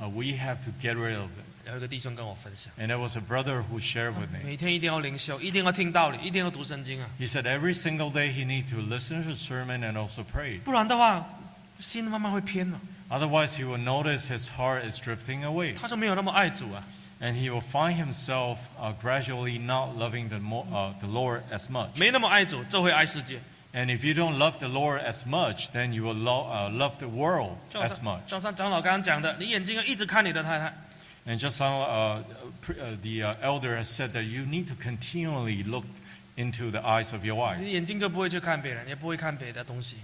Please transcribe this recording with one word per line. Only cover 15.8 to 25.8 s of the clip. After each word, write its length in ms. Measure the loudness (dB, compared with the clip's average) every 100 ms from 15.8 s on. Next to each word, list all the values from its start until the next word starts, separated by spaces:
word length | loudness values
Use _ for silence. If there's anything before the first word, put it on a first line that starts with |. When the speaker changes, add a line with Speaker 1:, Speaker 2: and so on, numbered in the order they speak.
| -4
Speaker 2:
就 80 | 0
没 100 | 2
有 80 |
那 60 | 2
么 80 | 4
爱 200 | 6 4
主 200 | 2 -6
啊。 120 | -6 -10 -14 -18 -4
Speaker 1:
And 120 | -2
he 160 | 0 0
will 100 | 0
find 360 | 0 2 4 2
himself, 640 | 0 -4 -2 0 0 -2 -8 -6
uh, 120 | -4 -2
gradually 560 | 2 2 0 -2 -2 -2
not 380 | 0 0 0 -2
loving 320 | -2 -2 -4
the 100 | -4
mo-, 260 | -4 -4 -2
uh, 220 | -2 -2 -4
the 80 | -2
Lord 340 | 0 0 0 -4
as 180 | -8 -4
much. 200 | -4 -2 4
Speaker 2:
没 160 | 6
那 80 | 6
么 80 | 6
爱 160 | 6
主， 180 | 6 2
就 160 | 0 4
会 120 | 6
爱 120 | 6
世 160 | 6 2
界。 200 | -6 -10 -12 -20 -8
Speaker 1:
And 120 | -2 0
if 120 | 2 4
you 80 |
don't 240 | 4 4 6
love 200 | 4 4
the 80 | -2
Lord 340 | 0 2 2
as 220 | 0 -4 -2
much, 440 | 2 2 0 -4
then 200 | -2